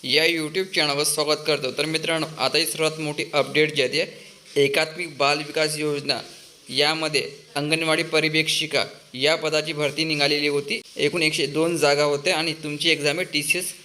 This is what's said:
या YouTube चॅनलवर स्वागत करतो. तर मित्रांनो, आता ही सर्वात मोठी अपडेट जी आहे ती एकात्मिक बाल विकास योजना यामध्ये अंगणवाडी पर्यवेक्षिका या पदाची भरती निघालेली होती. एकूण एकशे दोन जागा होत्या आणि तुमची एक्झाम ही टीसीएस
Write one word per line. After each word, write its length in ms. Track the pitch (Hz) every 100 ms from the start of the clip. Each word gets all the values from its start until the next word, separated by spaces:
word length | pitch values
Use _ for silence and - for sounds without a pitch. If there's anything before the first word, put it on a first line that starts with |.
या 220 | 131 139 165
YouTube 500 | 170 151 170 185 -
चॅनलवर 280 | 151 143
स्वागत 340 | 151 - 147 151 151
करतो. 240 | 143 131
तर 140 | 123 151
मित्रांनो, 420 | 160 160 165 151 -
आता 200 | 135 151
ही 80 | 156
सर्वात 340 | 156 156 156
मोठी 260 | 156 147 -
अपडेट 400 | 143 135 147 156
जी 80 | 151
आहे 240 | 127 147 190
ती 560 | - - - - 143
एकात्मिक 560 | 139 147 156 160 170 135
बाल 200 | 143 151
विकास 400 | 147 156 151 151
योजना 420 | 151 143 139 123 - - - - -
यामध्ये 640 | 131 147 160 156 147 139 - - 143
अंगणवाडी 480 | 147 160 160 156
पर्यवेक्षिका 840 | 160 160 156 156 156 - 156 139 - - -
या 220 | 127 139 160
पदाची 380 | 156 151 151
भरती 300 | 151 147 147
निघालेली 440 | 160 151 143 147 147
होती. 340 | 143 143 135 - -
एकूण 260 | 143 170
एकशे 240 | 156 156 147
दोन 300 | 147 165 165
जागा 260 | 143 143
होत्या 340 | 147 143 180 170
आणि 160 | 165
तुमची 360 | 156 156 147 165
एक्झाम 300 | 151 143 156
ही 60 | 185
टीसीएस 480 | 151 143 180 180 -